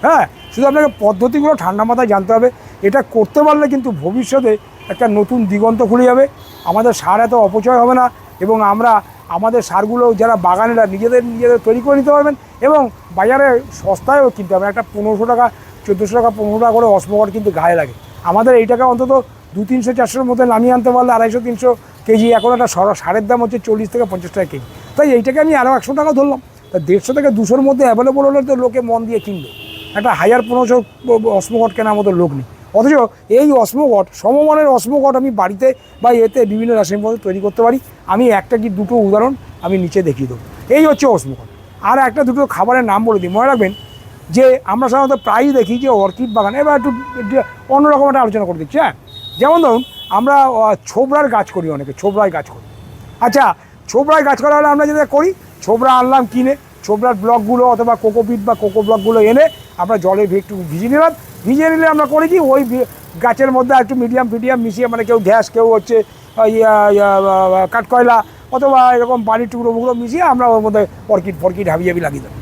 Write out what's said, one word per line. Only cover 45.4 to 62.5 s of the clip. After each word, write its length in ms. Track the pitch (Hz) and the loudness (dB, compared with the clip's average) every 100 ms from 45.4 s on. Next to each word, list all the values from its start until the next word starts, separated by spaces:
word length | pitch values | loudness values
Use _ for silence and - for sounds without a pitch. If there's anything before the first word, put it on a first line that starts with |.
| 285 | 2
দেখি 260 | 269 196 240 | 0 0 -2
যে 120 | 269 | 0
অর্কিড 440 | 220 196 185 254 | 0 0 -4 -6
বাগান, 220 | 214 202 254 | -2 -2 -2
এবার 200 | 294 294 | 0 0
একটু 160 | 277 233 294 254 208 262 - - - | -2 -6 -10 -10 -4 -4 -4 -12 -2
অন্যরকম 380 | 269 294 285 277 | 0 2 2 2
একটা 140 | 269 | 2
আলোচনা 240 | 233 214 190 | 0 -2 -6
করে 120 | 165 | -8
দিচ্ছি। 220 | 156 285 | -6 -2
হ্যাঁ, 280 | 285 - - - - - | -2 -4 -20 -20 -18 -2
যেমন 220 | 269 339 | 0 2
ধরুন, 220 | 311 233 262 - - | 2 0 -4 -16 -4
আমরা, 260 | 202 247 277 | -2 2 2
আহ, 400 | 269 233 220 202 - | 2 2 0 -2 -4
ছোবড়ার 400 | - 262 285 285 | -4 0 0 0
গাছ 220 | 220 190 | -2 -4
করি, 180 | 190 160 | -6 -6
অনেকে 240 | 143 139 131 | -8 -10 -6
ছোবড়ায় 360 | 196 202 202 | -4 -2 -2
গাছ 160 | 160 - | -4 -12
করি। 180 | - - - - - - - | -18 -20 -20 -20 -20 -20 -4
আচ্ছা, 360 | 240 277 233 - - - - | 0 2 2 -2 -12 -20 -6
ছোবড়ায় 380 | 226 285 311 285 | -4 2 2 2
গাছ 160 | 269 | 0
করা 140 | 285 294 | 0 2
হলে 100 | 294 | 2
আমরা 180 | 285 294 | 2 0
যেটা 200 | 302 294 | 0 0
করি, 280 | 285 349 381 - - | 0 0 -4 -16 -16
ছোবড়া 320 | - 226 254 | -4 0 2
আনলাম 320 | 254 254 269 247 | 2 4 2 0
কিনে, 300 | 240 254 277 - - | -2 -2 -2 -8 -20
ছোবড়ার 300 | - 208 247 | -6 -2 0
ব্লকগুলো 540 | 220 214 240 208 247 247 | -2 0 0 0 2 2
অথবা 280 | 226 233 226 | 2 0 0
কোকোপিট 440 | 220 214 220 240 202 | 0 0 -2 -4 -2
বা 80 | |
কোকো 280 | 226 208 202 | -2 -2 -2
ব্লকগুলো 380 | 208 220 196 226 | 0 0 2 2
এনে 300 | 214 247 320 - - - | 4 4 2 0 -20 -8
আমরা 200 | 180 220 | -4 -2
জলে 300 | 175 196 202 | 0 0 0
ভি-, 100 | 196 | -2
একটু 260 | 190 202 170 | -6 -12 -10
ভিজিয়ে 200 | 160 226 | -6 -2
নিলাম। 200 | 285 330 320 - - 190 | 2 0 -2 -18 -10 -2
ভিজিয়ে 240 | 269 320 | 0 2
নিলে 180 | 320 320 | 2 2
আমরা 180 | 302 285 | 2 0
করি 220 | 302 320 | 0 2
কি, 120 | 359 | 2
ওই 240 | 285 | 2